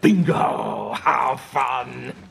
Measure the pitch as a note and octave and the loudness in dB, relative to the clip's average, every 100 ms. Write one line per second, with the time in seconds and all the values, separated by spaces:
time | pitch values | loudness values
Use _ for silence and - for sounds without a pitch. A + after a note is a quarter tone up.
0 | - G3+ D#3+ E3 - - A2 G#2+ G#2 A2+ | 6 6 4 2 0 0 -4 -6 -6 -2
1 | D#3 C#3 B2+ C3 - D3 C3+ B2+ B2 B2 | 0 2 0 -2 -4 -4 -2 -4 -6 -10
2 | B2+ B2+ - | -12 -14 -16